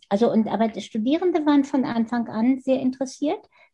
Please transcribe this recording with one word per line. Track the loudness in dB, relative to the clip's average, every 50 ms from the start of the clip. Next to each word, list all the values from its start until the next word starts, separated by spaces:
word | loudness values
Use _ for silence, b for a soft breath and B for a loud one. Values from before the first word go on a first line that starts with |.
| _ -2
also, | 0 2 2 2
und, | 2 2 0 0
aber | 0 0 0 -2
die | -2 -6
Studierende | -12 -8 -6 -4 -2 0 0 2 2 0 0 0 2
waren | 4 4 4 2
von | 2 0 -2 -2
Anfang | 0 -2 -2 -2 -2 -2 -4 -4 -4
an | -2 0 2 2 0 0
sehr | 0 -2 0 0
interessiert. | 0 -2 -2 -4 -6 -8 -6 -6 -4 -4 -4 -4 -8 _ b b b b